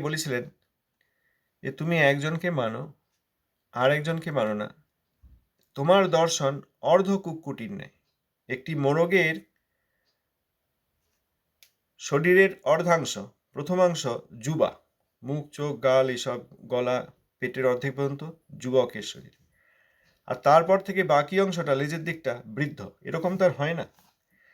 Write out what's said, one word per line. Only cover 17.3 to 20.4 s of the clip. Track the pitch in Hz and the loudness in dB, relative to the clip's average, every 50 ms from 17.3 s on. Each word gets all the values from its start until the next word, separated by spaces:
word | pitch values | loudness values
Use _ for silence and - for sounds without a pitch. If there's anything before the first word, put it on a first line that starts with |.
| _ _ | _ _
পেটের | 131 123 - 135 127 127 | -8 -6 -4 -2 0 0
অর্ধেক | 123 123 139 139 131 | 0 0 -2 -6 -4
পর্যন্ত | 135 139 139 139 139 151 165 - _ _ _ - - | -4 -4 -4 -4 -6 -10 -14 -16 _ _ _ -18 -12
যুবকের | - 127 127 131 120 123 - 110 98 - | -6 0 2 2 2 2 -2 -10 -12 -12
শরীর, | - - - - _ _ _ _ _ _ _ _ _ _ _ _ _ _ _ _ _ _ _ - | -14 -16 -20 -20 _ _ _ _ _ _ _ _ _ _ _ _ _ _ _ _ _ _ _ -10
আর | - - | -10 -2